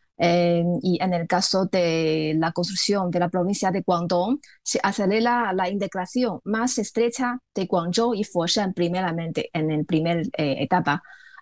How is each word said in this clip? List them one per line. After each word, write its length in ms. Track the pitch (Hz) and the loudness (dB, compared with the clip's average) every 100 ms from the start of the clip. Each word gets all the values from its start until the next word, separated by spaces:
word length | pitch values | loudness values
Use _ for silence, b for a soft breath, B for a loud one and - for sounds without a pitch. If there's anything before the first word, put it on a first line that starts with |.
| B - | B 0
Eh, 440 | 175 175 175 170 170 175 | 2 4 4 2 2 0
y 160 | 185 170 | 0 2
en 140 | 185 | 0
el 140 | 175 170 | -2 0
caso 400 | 180 - 190 196 | 0 2 0 0
de 640 | 185 170 165 160 156 156 160 | 2 2 2 2 0 0 0
la 120 | 165 | 0
construcción 600 | 175 170 185 - 202 180 | -2 -4 -2 0 0 0
de 80 | 175 | 0
la 100 | 175 | 0
provincia 400 | 180 180 202 190 | 0 0 0 0
de 120 | 190 | 0
Guangdong, 580 | 196 170 175 175 196 285 B B | 0 0 2 0 2 -2 B B
se 160 | - - | -4 -2
acelera 720 | 196 196 190 214 240 240 214 | 0 0 0 2 2 2 0
la 160 | 190 185 | 0 -2
integración 720 | 202 190 185 180 247 240 170 | -2 -4 -4 -4 -2 -2 -2
más 360 | - 220 247 240 | -4 -2 0 -2
estrecha 580 | 202 226 233 240 247 247 - | -2 0 0 0 -4 -4 -8
de 140 | - 180 | -6 0
Guangzhou 480 | 175 170 202 233 208 | 0 0 0 0 0
y 80 | |
Foshan 500 | 208 175 165 220 190 | -2 -2 0 0 -2
primeramente 760 | 175 170 180 180 165 165 - - | 0 0 0 -2 -2 -4 -4 -4
en 160 | 165 156 | -2 0
el 160 | 151 151 | 0 0
primer, 400 | 160 165 170 - - | 2 2 0 -2 -2
eh, 200 | 147 135 | -2 0
etapa. 400 | - 180 - 147 B B B B | 0 2 2 -2 B B B B